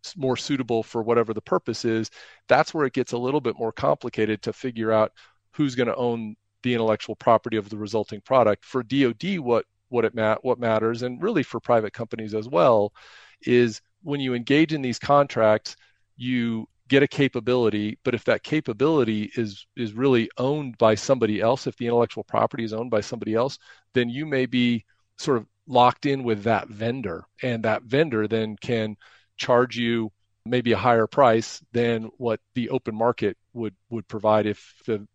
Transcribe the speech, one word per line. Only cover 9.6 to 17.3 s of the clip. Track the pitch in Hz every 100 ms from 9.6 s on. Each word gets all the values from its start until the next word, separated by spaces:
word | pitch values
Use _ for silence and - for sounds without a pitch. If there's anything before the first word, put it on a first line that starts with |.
| - _ _
what | 123 110
it |
ma-, | 113 110 110
what | 127 117
matters, | 120 110 113 117
and | 123 123
really | 185 202
for | 123 117
private | - 120 104
companies | - 117 113 110 107
as | 110
well, | 156 156 110 101 - - - - _
is | - 123 120 107 _ _
when | 160 143
you | 131 123
engage | 113 139 160
in | 156
these | 131 117
contracts, | - 143 143 120 110 107 - - _ _ _ -
you | 123 127 117 113 - _ _
get | 139
a | 139
capability, | - 139